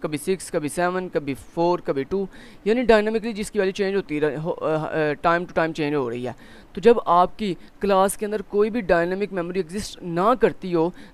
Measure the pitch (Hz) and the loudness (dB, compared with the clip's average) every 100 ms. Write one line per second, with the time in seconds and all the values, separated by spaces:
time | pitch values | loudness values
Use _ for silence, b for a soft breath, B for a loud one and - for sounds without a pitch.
0 | 170 147 - 190 - 175 151 - 175 185 | -6 -4 -4 -4 -4 -4 -4 -2 -2 -2
1 | 180 165 139 131 - - 170 175 - 139 | -4 -4 -4 -8 -8 -2 0 0 -2 -4
2 | 135 196 190 B B B 196 240 240 220 | -2 -4 -4 B B B -2 2 4 4
3 | 214 220 226 202 214 208 190 196 196 196 | 4 -2 -4 -6 -4 -2 0 0 -2 -2
4 | 185 151 151 131 165 - 143 156 151 160 | -2 -2 -2 -2 -6 -4 -2 -2 -2 -2
5 | 151 143 175 170 175 - 160 165 147 147 | -2 0 0 0 0 -2 -2 -2 -2 -2
6 | 120 120 123 - B B B - 226 233 | -2 -4 -8 -10 B B B 2 6 6
7 | - 175 180 - 214 156 B - 202 190 | 6 4 4 0 -6 -6 B -6 2 4
8 | 190 - 208 214 - 202 220 226 185 175 | 4 0 -6 -6 -2 0 2 0 2 2
9 | 170 190 202 196 170 185 160 196 - - | 2 -2 -4 -4 -4 -4 -4 -6 -8 -10
10 | 180 165 202 254 208 - 185 170 165 - | -6 0 2 4 2 2 -2 0 0 -2
11 | B | B